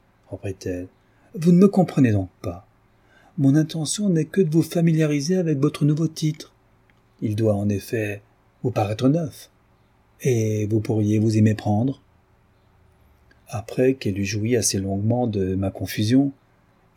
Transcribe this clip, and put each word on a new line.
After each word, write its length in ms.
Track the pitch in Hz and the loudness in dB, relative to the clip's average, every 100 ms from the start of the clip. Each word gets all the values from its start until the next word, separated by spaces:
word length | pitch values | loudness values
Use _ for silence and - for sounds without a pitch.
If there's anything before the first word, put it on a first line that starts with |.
| _ _ _ | _ _ _
reprit-elle, 580 | - 98 95 - 90 90 - _ _ _ | -12 -10 -8 -8 -8 -10 -16 _ _ _
vous 180 | - 165 | -4 2
ne 60 | 175 | 6
me 100 | 196 | 6
comprenez 440 | 196 170 - 131 | 4 0 2 2
donc 180 | 104 90 - | 2 -2 -8
pas. 240 | - 87 - _ _ _ _ _ _ - | -12 -12 -16 _ _ _ _ _ _ 0
Mon 160 | 139 139 | 2 4
intention 540 | 151 165 151 - 208 | 2 -2 -6 -2 0
n'est 160 | 170 156 | 0 0
que 160 | - | 0
de 80 | 185 | 2
vous 100 | 160 | 2
familiariser 760 | 156 175 170 156 156 147 143 185 | 0 2 2 2 2 0 0 -2
avec 200 | 170 147 | 0 0
votre 280 | 143 147 147 | 0 0 0
nouveau 220 | 151 165 | 2 -2
titre. 460 | 160 151 151 - _ _ _ _ _ _ _ | -2 -4 -4 -10 _ _ _ _ _ _ _
Il 140 | 120 104 | -4 0
doit 200 | 110 101 | 0 2
en 120 | 104 | 0
effet 540 | 101 - 117 107 101 - _ _ _ | -2 -4 -6 -6 -8 -14 _ _ _
vous 80 | 135 | -4
paraître 400 | 117 104 107 131 | -2 -2 0 2
neuf, 400 | 151 160 - - _ _ _ _ _ _ _ | 2 -2 -10 -20 _ _ _ _ _ _ _
et 460 | 151 120 110 107 104 | -2 0 0 -2 -2
vous 140 | 110 | -2
pourriez 360 | 104 110 104 107 | 0 0 2 2
vous 180 | 110 107 | 2 4
y 60 | |
méprendre. 580 | 107 107 - 104 123 135 _ _ _ _ _ _ _ _ _ _ _ _ _ _ _ | 4 2 0 0 0 -4 _ _ _ _ _ _ _ _ _ _ _ _ _ _ _
Après 480 | 113 101 - 127 135 | -12 -10 -2 0 0
qu'elle 240 | - 98 | -2 -4
eut 60 | 98 | -4
joui 300 | 104 107 120 | -4 -2 0
assez 220 | 101 104 | 0 -2
longuement 480 | 95 98 104 120 123 | -4 -2 0 0 0
de 300 | 104 95 95 | -2 -2 -2
ma 160 | 98 | -4
confusion 600 | - 95 - 107 127 139 135 _ _ _ _ _ | -6 -8 -4 2 2 2 -2 _ _ _ _ _